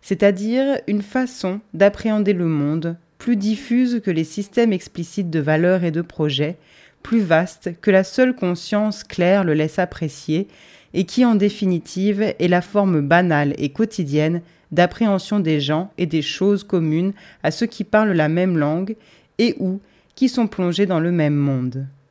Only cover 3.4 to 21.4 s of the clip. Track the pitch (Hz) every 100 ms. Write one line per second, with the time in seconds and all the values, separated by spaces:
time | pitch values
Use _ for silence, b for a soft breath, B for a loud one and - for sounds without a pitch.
3.4 | 202 220 - 240 254 240 208 160 160 -
4.4 | 202 - 233 185 - - 170 - 175 160
5.4 | 147 156 170 185 175 156 170 - 151 139
6.4 | 147 180 b b b b - 226 190 160
7.4 | 180 - - 170 - 190 190 - 254 254
8.4 | 180 180 - 208 214 202 - - 175 196
9.4 | 185 156 156 - 180 - 160 - - 156
10.4 | 196 B B B B - 180 - 247 220
11.4 | 202 - 190 175 - - 196 202 214 -
12.4 | 175 180 175 208 196 165 143 170 180 151
13.4 | 147 - 143 - 220 - 151 147 151 170
14.4 | 170 b b 156 175 - 226 196 - 208
15.4 | 160 156 139 156 190 - 170 160 143 -
16.4 | 196 202 202 185 160 156 190 196 B B
17.4 | - 156 240 - 190 214 214 175 151 160
18.4 | 185 170 147 160 190 220 b b b _
19.4 | 233 - 185 190 b b b - 262 247
20.4 | 220 - 180 165 202 175 165 175 151 147